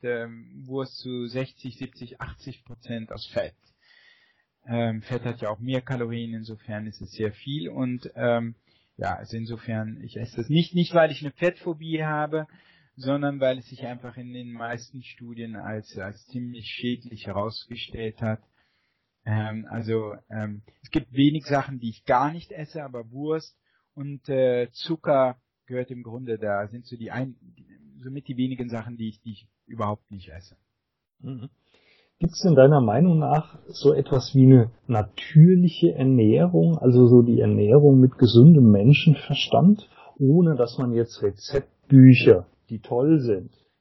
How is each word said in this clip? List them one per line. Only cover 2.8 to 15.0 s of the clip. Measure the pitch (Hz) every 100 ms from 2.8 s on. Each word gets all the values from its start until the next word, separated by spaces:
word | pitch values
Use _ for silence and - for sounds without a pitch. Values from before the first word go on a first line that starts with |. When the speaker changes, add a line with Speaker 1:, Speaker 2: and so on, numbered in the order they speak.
| - 117 110
Speaker 1:
aus | 107 -
Fett. | 120 85 - _ _ _ _ _ _ _ _ _ _ -
Ähm, | 117 117 110
Fett | - 123
hat | 120 120
ja | 107
auch | 107
mehr | 123 131
Kalorien, | 123 127 117 117 117
insofern | 113 110 107 - 107 110
ist | -
es | 101
sehr | - 107
viel | - 139 147 160
und, | - 127 123 -
ähm, | - 120 117 117 113 _ _ _ -
ja, | 95 92
also | 107 113
insofern, | 113 113 117 110 110 110
ich | 117 113
esse | 113 -
das | 117
nicht, | 160 170 175
nicht | 175
weil | 170 160
ich | 139
eine | 143
Fettphobie | - 175 175 185 156 160 156
habe, | 156 151 151 156 156 _ _ _ _
sondern | - 127 143 143 143
weil | 131 131
es | -
sich | 127
einfach | 123 120 123 120
in | 123
den | 123 120
meisten | 117 117 120 - 131